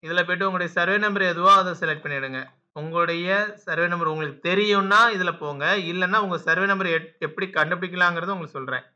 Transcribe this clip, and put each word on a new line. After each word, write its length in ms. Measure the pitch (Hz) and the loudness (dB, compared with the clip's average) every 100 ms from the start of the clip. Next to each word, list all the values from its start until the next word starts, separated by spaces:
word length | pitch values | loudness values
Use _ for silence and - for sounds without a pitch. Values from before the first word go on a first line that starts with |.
இதுல 180 | 160 175 | -2 -2
போயிட்டு 240 | 175 180 196 | 0 0 0
உங்களுடைய 240 | 180 170 | -2 -2
survey 240 | 175 175 202 | -2 0 2
number 260 | 208 196 | 0 0
எதுவோ 260 | 185 170 185 | 0 2 6
அதை 200 | 196 180 | 6 6
select 300 | 165 165 151 | -2 -4 -4
பண்ணிடுங்க. 340 | 147 139 135 131 - _ _ 156 | -4 -6 -6 -8 -10 _ _ -12
உங்களுடைய 520 | 156 165 170 170 175 196 208 208 | -4 0 0 0 0 0 -2 -6
survey 280 | - 165 170 | -6 -2 0
number 240 | 175 160 | 0 -2
உங்களுக்கு 280 | 156 151 - | -2 -6 -4
தெரியும்னா 580 | 175 190 208 202 190 202 233 | 0 2 4 2 4 4 4
இதுல 200 | 202 180 | 2 -2
போங்க, 300 | 165 147 143 151 202 | -4 -8 -4 0 0
இல்லைன்னா 340 | 170 175 180 214 | -2 -2 0 0
உங்க 180 | 202 170 | 0 -2
survey 280 | - 165 196 | 0 0 2
number 220 | 196 180 | 0 0
எப்-, 260 | 165 - _ | 0 -2 _
எப்படி 280 | 156 - 190 | -8 -6 -4
கண்டுபிடிக்கலாங்கிறத 880 | 165 156 175 180 180 180 170 175 | -2 0 -2 -4 0 0 2 -4
உங்களுக்கு 240 | 196 156 139 | -6 -6 -10
சொல்றேன். 260 | 131 127 - | -6 -8 -8